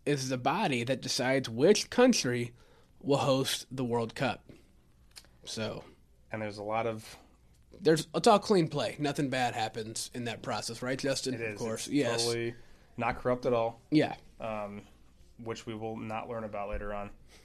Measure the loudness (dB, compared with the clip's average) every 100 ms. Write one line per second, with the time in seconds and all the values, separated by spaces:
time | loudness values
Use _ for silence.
0 | 0 0 0 0 0 2 0 0 0 -2
1 | -2 0 2 2 0 4 6 6 4 6
2 | 6 6 2 -2 -4 -10 -20 -20 _ -8
3 | 0 2 4 2 2 -2 -6 -6 -2 -2
4 | -2 -2 -2 -2 -12 -20 -20 -20 _ _
5 | -20 -20 -20 -20 -12 -6 -6 -6 -14 -20
6 | _ _ -10 -8 -6 -6 -4 -2 -2 -4
7 | -10 -20 -20 _ -20 -20 -20 0 4 4
8 | 2 2 6 6 6 4 4 0 -4 -2
9 | -2 0 0 0 0 0 -4 -4 -8 -8
10 | -8 -6 -6 -6 -4 -4 -6 -6 -4 -2
11 | -2 -2 -2 -4 -4 -4 -4 -4 0 2
12 | 2 2 0 0 -4 -6 -14 -20 -14 -2
13 | -2 0 0 0 2 2 2 -4 2 2
14 | 4 -2 -16 -12 -8 -6 -8 -10 -16 -20
15 | -20 -20 -20 -12 -10 -8 -8 -8 -6 -8
16 | -6 -6 -6 -8 -6 -6 -6 -4 -4 -6
17 | -8 -12 -20 -20